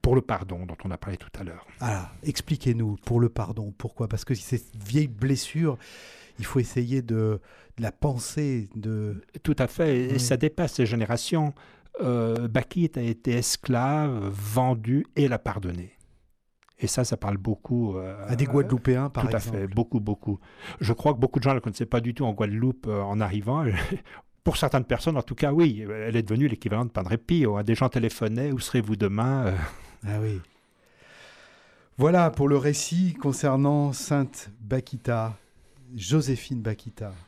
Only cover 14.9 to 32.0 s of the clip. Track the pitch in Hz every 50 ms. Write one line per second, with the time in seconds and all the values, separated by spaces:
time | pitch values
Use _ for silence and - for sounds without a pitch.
14.9 | 127 143 - - - - 147 131 120 107 - 98 92 104 92 90 87 87 90 95
15.9 | _ - - _ _ _ _ _ _ _ _ _ _ _ _ _ _ _ - 107
16.9 | - - 127 - - - - 98 101 98 95 113 104 - _ - 127 120 117 107
17.9 | 95 95 92 92 95 98 98 104 123 120 143 123 120 143 139 113 131 120 - 131
18.9 | 127 127 135 143 - 123 113 131 117 110 101 117 113 101 98 95 98 107 117 -
19.9 | - 117 104 104 104 - - 107 101 - - - - - - - - - - 101
20.9 | 117 - - 147 147 113 131 131 - 139 113 139 135 123 - 117 104 - 120 -
21.9 | - 120 113 120 117 - 139 117 104 101 110 101 104 110 120 131 127 - - 113
22.9 | 104 101 98 101 101 107 107 95 92 104 101 113 131 156 160 120 98 82 76 -
23.9 | 196 - - - - - _ _ _ _ _ 165 151 - - 139 - 135 117 -
24.9 | 127 117 - 165 156 135 - - - - 151 143 143 165 170 151 110 104 107 101
25.9 | 107 110 107 113 107 117 110 98 107 120 143 143 113 - - 104 104 110 123 117
26.9 | - - 92 87 113 113 - - 170 170 143 110 101 101 104 110 113 - 135 123
27.9 | - 127 113 113 - - 117 110 107 120 135 147 135 127 - - - 123 110 101
28.9 | 107 101 107 98 101 104 117 131 135 135 127 98 95 92 76 - - - - -
29.9 | - - - 101 104 107 110 110 104 92 85 _ _ _ _ _ _ _ _ _
30.9 | _ _ - - - - - - - - - - - - _ _ _ _ _ _
31.9 | _ -